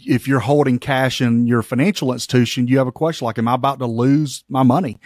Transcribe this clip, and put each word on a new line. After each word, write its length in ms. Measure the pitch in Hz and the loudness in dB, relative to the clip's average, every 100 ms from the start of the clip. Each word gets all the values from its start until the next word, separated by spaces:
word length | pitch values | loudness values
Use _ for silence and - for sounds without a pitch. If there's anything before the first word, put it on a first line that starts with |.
| 131 | -2
if 220 | 127 131 | -2 0
you're 120 | 135 | 0
holding 380 | 110 147 135 123 | 2 2 2 0
cash 420 | - 131 131 - | -2 0 0 0
in 260 | 123 117 120 | 0 2 2
your 160 | 120 | 0
financial 500 | 107 123 170 - 135 | 0 0 0 0 -4
institution, 560 | 123 - 127 120 - 123 | -4 0 0 2 0 0
you 100 | 135 | 0
have 80 | 127 | 0
a 60 | |
question 320 | - 156 160 | -2 -4 -4
like, 140 | 117 110 | -6 -4
"Am 100 | 113 | -2
I 60 | |
about 240 | 127 139 131 | 0 -2 -2
to 80 | 123 | -4
lose 580 | 113 127 143 147 - - | 0 2 2 0 -8 -6
my 140 | 135 | 2
money?" 360 | 131 139 160 - | 4 2 0 -8